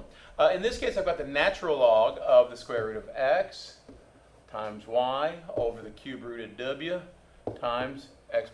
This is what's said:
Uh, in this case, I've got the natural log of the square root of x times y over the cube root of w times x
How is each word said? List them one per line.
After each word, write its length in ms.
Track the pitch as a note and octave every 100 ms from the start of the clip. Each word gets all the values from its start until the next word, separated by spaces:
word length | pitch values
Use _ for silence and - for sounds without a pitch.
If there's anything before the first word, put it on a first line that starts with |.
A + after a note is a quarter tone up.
| - - - -
Uh, 120 | D#3
in 80 | F3+
this 160 | A3 A#3
case, 180 | B3+ G3
I've 80 |
got 140 | F3 D#3+
the 80 | C3+
natural 520 | C#3 F3 F#3+ F3 C#3+
log 400 | B2 A2 A2+ - -
of 220 | B2+ B2
the 80 | B2
square 300 | - A#2+ A2
root 100 | A2
of 140 | G2+
x 600 | B2+ C3+ E3 F#3+ - - - - - - - _ - _
times 360 | A2 G#2+ G#2+ G#2+
y 480 | A#2 B2+ C3+ D3+ E3+ E3+ -
over 260 | A#2+ A2+
the 80 | G#2+
cube 320 | G#2+ C#3 B2
root 180 | A#2 A#2
of 160 | G#2+ G2+
w 440 | B2+ C#3 D#3+ F3+ E3+ - _ - - A#2
times 480 | A#2+ A#2+ C3 C#3 - - _
x 160 | A#2 A2+